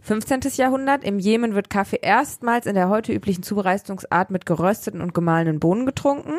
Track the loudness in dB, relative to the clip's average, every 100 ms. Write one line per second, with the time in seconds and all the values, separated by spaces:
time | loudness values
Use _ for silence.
0 | -2 -4 0 -2 -2 0 2 2 0 0
1 | 0 0 2 2 2 0 -2 -2 -2 -2
2 | 2 2 2 -4 0 0 0 0 2 2
3 | 0 -2 -2 -4 -2 -2 0 -2 -4 -12
4 | 0 0 0 -4 -2 0 2 0 -4 -6
5 | -4 0 2 2 2 2 2 2 0 0
6 | 0 -2 -4